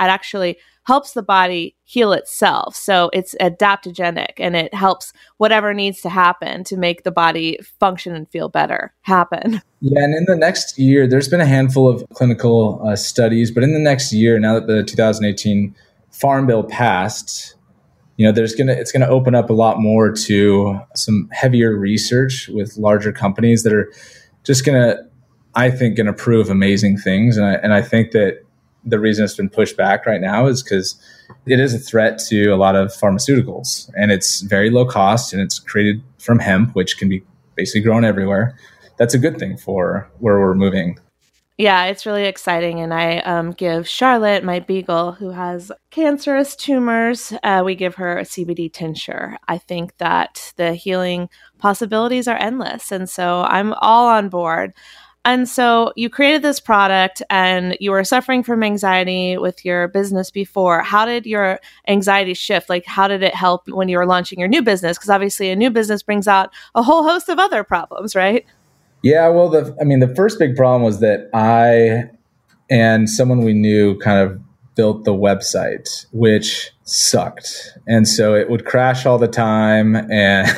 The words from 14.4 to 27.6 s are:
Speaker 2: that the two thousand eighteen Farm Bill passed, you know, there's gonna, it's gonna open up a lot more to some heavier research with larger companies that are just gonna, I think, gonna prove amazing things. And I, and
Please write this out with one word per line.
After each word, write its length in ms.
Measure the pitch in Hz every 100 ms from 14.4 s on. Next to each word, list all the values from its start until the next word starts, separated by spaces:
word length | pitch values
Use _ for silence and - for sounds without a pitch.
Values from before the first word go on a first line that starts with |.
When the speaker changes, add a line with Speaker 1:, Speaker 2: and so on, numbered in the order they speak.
| 110 113
Speaker 2:
that 100 | 110
the 180 | 107
two 120 | 101 113
thousand 300 | 110 107 104
eighteen 500 | 101 107 101 101 - _ _ _
Farm 380 | - 139 135 131
Bill 160 | 110
passed, 920 | - - 117 90 101 - - - - _ _ _ _ _ _ -
you 100 | 110
know, 60 |
there's 240 | 113 110 127
gonna, 160 | 131
it's 200 | - -
gonna 160 | 131 127
open 260 | 131 127 120
up 140 | -
a 40 |
lot 260 | 110 113 113
more 320 | 107 110 107
to 680 | 107 - 101 104 101 101 98 - -
some 340 | - 107 -
heavier 440 | - 131 123 113 104
research 720 | 98 110 - 123 131 - -
with 260 | 107 101 107
larger 340 | 107 104 107
companies 500 | - 98 98 117 113
that 100 | 110
are 180 | 107 101 - - - _ _ -
just 200 | 131 139
gonna, 300 | 131 117 - - _ _ _ _
I 160 | 117 127
think, 280 | 127 120 110
gonna 160 | 104
prove 360 | 98 120 113 98
amazing 480 | 98 98 101 104 98
things. 380 | 95 95 120 107
And 100 | 101
I, 80 |
and 180 | 95